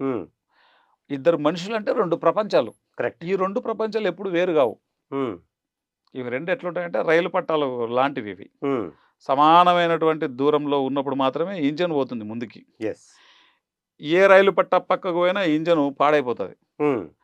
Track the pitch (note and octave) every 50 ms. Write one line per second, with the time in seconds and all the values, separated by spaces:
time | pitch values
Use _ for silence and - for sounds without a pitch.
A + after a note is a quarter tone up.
0 | C3 C3+ B2+ G#2 D#2+ - _ _ _ _ _ _ _ _ _ _ _ _ _ _
1 | _ - C#3+ C3+ C3 E3+ E3 D3+ D3 D3+ D#3 E3 F3 G3+ A#3 G#3+ G#3 - C4+ B3
2 | G3+ E3 E3 - D#3 E3 E3 G3+ G#3+ G3+ G3 D#3 A#2+ G#2+ - _ _ _ _ -
3 | A#2+ A#2 - _ E3 F3 G3 F#3 F#3 F#3+ G3+ B3 - A#3 A3 G3+ A3 A3 G3+ A3
4 | G#3+ F3+ F3 F3+ F#3+ G3 E3+ E3+ F3+ F3+ D#3+ D3+ C3 A2 - - _ _ _ _
5 | _ _ C#3 C#3 C3+ A#2+ F#2 E2+ - _ _ _ _ _ _ _ _ _ _ _
6 | _ _ - B2+ B2 B2 - - E3 F#3+ F3+ - F3 F3+ E3 F3+ F3 F3 F3 G#3+
7 | F#3 D#3+ D#3 E3+ F3 F3+ F3 F#3 - - D#3+ D3+ D3 C3 B2+ A#2+ A#2 A2+ A#2+ B2+
8 | C3+ C#3+ C#3 C3+ G#2+ G#2 F#2 F#2 - - _ _ - C#3 C#3 A#2+ G2 D#2 - _
9 | _ _ _ _ _ - C3+ C3+ D3+ D#3 E3 F3 F3+ F3 F3 F3 E3+ E3+ E3 D#3+
10 | D#3+ D#3+ D#3 D3+ D#3+ C#3+ B2 B2 C#3 D3 D3+ C#3+ D3 C#3+ C#3+ C#3+ C3+ C3 C#3 C#3+
11 | C3 C#3 C3+ C3+ C3 C3 - D3 E3 F#3+ G3+ F3+ C#3+ C#3+ D3+ D3+ F3 F3 D#3 C#3
12 | C3 C3 B2+ A2+ G#2+ G#2+ A2 A#2+ A#2+ - - - - _ _ - A2 G#2 F2 -
13 | _ _ _ _ _ _ _ _ _ _ _ _ _ _ _ _ _ _ _ _
14 | D#3 D3 E3 F3+ G3 G3 F#3+ G3 G3 G3 E3+ F#3+ F#3 - F#3 F3+ F3+ - F#3+ F3+
15 | - F3 E3+ F3 F3 F3+ F#3 G3+ F#3+ D#3+ D3+ D#3 D#3+ F3 E3+ D#3 C#3+ C#3 C3+ -
16 | C#3 D3 D3+ D3 C3 B2 A2+ - G2 - - - _ _ _ - D3 D3 C3+ G#2+
17 | E2+ D2 C#2+ _